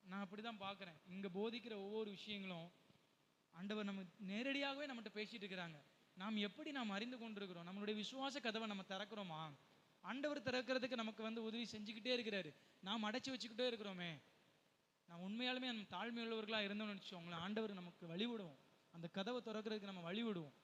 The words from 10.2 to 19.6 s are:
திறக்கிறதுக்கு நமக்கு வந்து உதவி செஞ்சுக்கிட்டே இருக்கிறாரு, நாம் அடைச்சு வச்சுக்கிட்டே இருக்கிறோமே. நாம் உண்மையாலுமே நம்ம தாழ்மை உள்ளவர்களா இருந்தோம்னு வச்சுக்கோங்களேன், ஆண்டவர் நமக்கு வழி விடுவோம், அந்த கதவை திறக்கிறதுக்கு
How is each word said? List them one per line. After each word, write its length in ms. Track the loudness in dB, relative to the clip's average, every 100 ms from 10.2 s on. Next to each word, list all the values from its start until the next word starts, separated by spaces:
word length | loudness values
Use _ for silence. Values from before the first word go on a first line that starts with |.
| 2 2
திறக்கிறதுக்கு 520 | 4 2 6 4 4 2
நமக்கு 280 | 0 0
வந்து 200 | -2 0
உதவி 240 | 0 0 -2
செஞ்சுக்கிட்டே 460 | -2 -4 -4 2 4
இருக்கிறாரு, 360 | 4 2 0 -6 -18 -12
நாம் 220 | 0 2
அடைச்சு 260 | 4 2 2
வச்சுக்கிட்டே 380 | -2 -2 2 2
இருக்கிறோமே. 520 | 4 -2 -2 -2 -4 -8 -20 -20 -20 _ _ _ _ -14
நாம் 140 | -6
உண்மையாலுமே 380 | -2 0 2 2
நம்ம 220 | 0 -2
தாழ்மை 440 | -2 -2 -2 0 0
உள்ளவர்களா 400 | 0 2 2 4
இருந்தோம்னு 320 | 2 0 -2
வச்சுக்கோங்களேன், 360 | -6 -8 -4
ஆண்டவர் 400 | -2 0 2 2
நமக்கு 340 | -2 -8 -10 -4
வழி 180 | 2 2
விடுவோம், 320 | 2 -4 -10 -20 -20 -16
அந்த 160 | -8 -4
கதவை 340 | 0 0 0 0
திறக்கிறதுக்கு 380 | -2